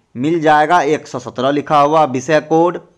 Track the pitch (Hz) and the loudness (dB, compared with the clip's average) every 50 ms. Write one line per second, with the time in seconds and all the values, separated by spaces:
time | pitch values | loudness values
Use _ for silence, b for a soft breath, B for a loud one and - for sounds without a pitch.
0 | b b - 117 131 156 175 165 151 156 151 151 151 151 175 175 139 147 151 - | b b -10 -6 -4 -2 -2 0 2 2 2 2 2 2 2 0 2 0 -2 -2
1 | - - - 127 - 113 - 131 123 135 147 147 131 - 156 147 143 147 160 160 | -4 -8 -12 -12 -12 -10 -6 -4 -2 -2 -2 -2 -2 0 2 2 2 2 2 2
2 | 151 139 123 127 - - 156 151 151 151 160 160 170 180 170 175 - _ _ | 0 0 -2 -6 -4 0 -2 0 0 0 2 2 2 2 0 -6 -12 _ _